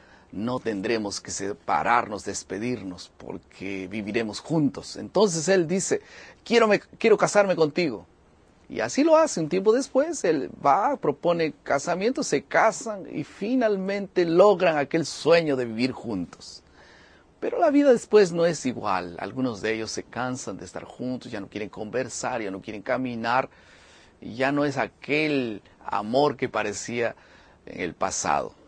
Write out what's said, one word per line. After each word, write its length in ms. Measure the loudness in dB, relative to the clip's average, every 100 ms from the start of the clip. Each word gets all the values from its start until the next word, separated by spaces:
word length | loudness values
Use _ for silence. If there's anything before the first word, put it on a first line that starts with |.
| -20 -20 _
no 280 | -8 -6 -4
tendremos 640 | -4 -4 -2 -2 -4 -8
que 100 | -10
separarnos, 960 | -8 -8 -8 -2 0 2 2 0 -6 -8
despedirnos, 840 | -10 -8 -6 -4 -6 -8 -14 -16 -18
porque 720 | -14 -14 -16 -14 -10 -8 -8
viviremos 540 | -8 -4 -2 -4 -8
juntos". 560 | -4 0 0 -2 -12 -14
Entonces 500 | -2 2 2 2 2
él 180 | 2 2
dice, 360 | -2 -2 -4 -4 -20 -20 -14
"Quiero 240 | 0 4 4
me, 120 | 2
quiero 360 | 0 0 4 4
casarme 400 | 4 4 4 4
contigo". 500 | 2 2 -2 -2 -12 _ _ _ _ _ -10
Y 120 | -4
así 240 | -2 2
lo 140 | 4 6
hace. 220 | 4 0
Un 100 | -2
tiempo 240 | 0 4
después, 500 | 4 4 0 0 0
él 260 | 0 0 -2 -2 2
va, 300 | 4 2 0
propone 560 | -2 0 0 2 0 -4
casamiento, 640 | -2 -2 0 -2 -2 -2
se 200 | -2 -2
casan 640 | 0 2 2 2 -8 -10 -8
y 120 | -8 -8
finalmente 1000 | -6 -2 0 2 0 -2 -4 -4 0 4
logran 520 | 8 8 8 4 2
aquel 280 | 0 0 -2
sueño 520 | -2 4 6 6 0
de 80 | -2
vivir 260 | 0 -2
juntos. 720 | -2 -6 -6 -6 -12 -20 -20 _ -20 -20 -20 -20 _ _ -10
Pero 180 | -6 2
la 100 | 4
vida 220 | 6 6
después 400 | 4 6 6 6
no 140 | 4 0
es 200 | 0 -4
igual. 520 | -4 -2 -2 -2 -8
Algunos 420 | -8 -4 -4 -2
de 120 | -2
ellos 180 | -4 -4
se 120 | -8
cansan 540 | -8 -6 -6 -6 -10 -12
de 60 |
estar 220 | -12 -14 -14
juntos, 460 | -10 -8 -8 -8
ya 100 | -10
no 80 | -8
quieren 180 | -10 -10
conversar, 720 | -10 -6 -6 -6 -6 -6 -6
ya 100 | -6
no 100 | -8
quieren 220 | -10 -10
caminar, 680 | -4 -4 -4 -4 -2 0 -2 -6 -20 -20 -20 -20 -20 _
ya 320 | -12 -4 0
no 100 | 0
es 140 | -2 -2
aquel 840 | -6 _ -4 -2 0 0 -2 -8 -14 -20
amor 540 | -8 -6 0 2 2 0
que 100 | -4
parecía 680 | -2 -4 -6 -6 -4 -4 -6 -18 -20 -20 _ -16
en 160 | -8
el 120 | -8
pasado. 600 | -4 -4 -2 0 0 -2 -10